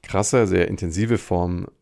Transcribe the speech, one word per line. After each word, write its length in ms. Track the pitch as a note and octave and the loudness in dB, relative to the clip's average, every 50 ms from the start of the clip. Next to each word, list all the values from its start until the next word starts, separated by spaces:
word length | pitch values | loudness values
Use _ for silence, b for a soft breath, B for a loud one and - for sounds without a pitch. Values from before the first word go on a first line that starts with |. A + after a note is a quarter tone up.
| - | -12
krasse, 440 | - - F#2+ - - - B2+ A2+ F#2+ | -4 -2 -2 0 2 2 2 2 4
sehr 200 | F#2 F2+ F2+ - | 4 2 2 2
intensive 500 | G2+ - F#2+ E2+ D#2 F#2 A2 A2+ A#2+ - | 0 -4 -4 -4 -2 -2 0 0 0 -2
Form 500 | - - F#2 F2+ F2 F2 F2+ F2 - - - _ | -2 -2 -2 0 0 -2 -4 -6 -8 -10 -14 _